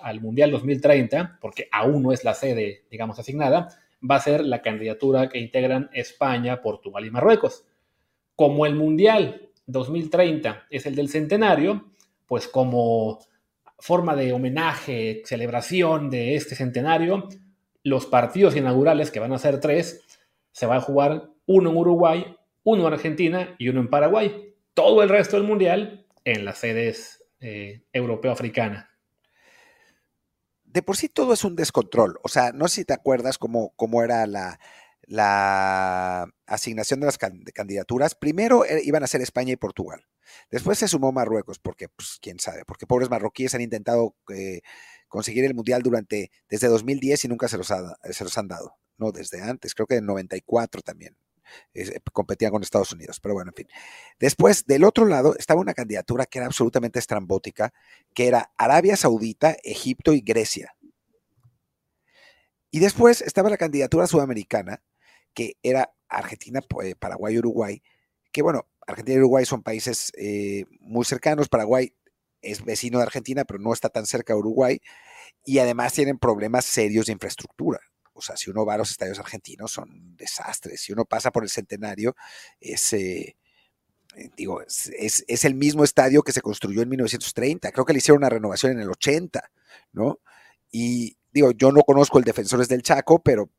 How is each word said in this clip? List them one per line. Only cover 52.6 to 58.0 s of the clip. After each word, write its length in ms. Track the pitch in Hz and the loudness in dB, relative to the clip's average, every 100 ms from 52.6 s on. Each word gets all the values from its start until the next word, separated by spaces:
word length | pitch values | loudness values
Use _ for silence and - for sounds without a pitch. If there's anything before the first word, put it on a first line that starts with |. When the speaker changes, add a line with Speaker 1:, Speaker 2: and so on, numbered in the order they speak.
Speaker 2:
Estados 300 | 92 107 95 | -2 -2 -2
Unidos, 280 | 85 - - | -6 -16 -12
pero 140 | 101 | -8
bueno, 160 | 98 87 | -8 -8
en 40 | |
fin. 140 | - - - - - - - | -16 -20 -20 -20 -20 -20 -2
Después, 480 | 131 - 196 202 - | 0 4 4 4 2
del 180 | 135 | 6
otro 200 | 190 - | 6 6
lado, 300 | 214 143 147 - | 4 4 2 2
estaba 240 | - 165 | 0 0
una 140 | - | 0
candidatura 520 | - 110 101 - 120 127 | -6 -6 -6 -4 -4 -4
que 120 | 127 | -6
era 80 | 123 | -6
absolutamente 520 | - 113 131 117 123 | -2 0 0 -2 -6
estrambótica, 760 | - 107 92 98 - - 113 _ _ _ | -4 -6 -4 -6 -6 -6 -6 _ _ _